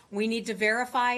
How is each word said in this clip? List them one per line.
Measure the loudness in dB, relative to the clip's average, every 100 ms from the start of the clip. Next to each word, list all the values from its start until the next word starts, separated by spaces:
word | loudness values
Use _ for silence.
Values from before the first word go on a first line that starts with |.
| -10
We | -2
need | 0 -2 -4
to | 0
verify | 0 2 0 0 2